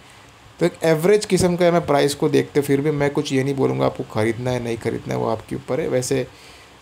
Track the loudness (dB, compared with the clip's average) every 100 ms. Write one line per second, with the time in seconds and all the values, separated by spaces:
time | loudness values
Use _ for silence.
0 | -18 -20 -20 -20 -14 -2 -2 0 0 2
1 | 4 2 2 0 2 2 4 2 2 2
2 | 2 2 2 2 2 0 2 0 0 0
3 | 0 -2 -2 0 0 0 0 2 0 -2
4 | -6 -2 -2 -2 -4 -4 -4 -4 -4 -6
5 | -4 -4 -2 -4 -6 -10 -6 -4 -2 -2
6 | -2 -2 -4 -10 -20 -20 -20 -8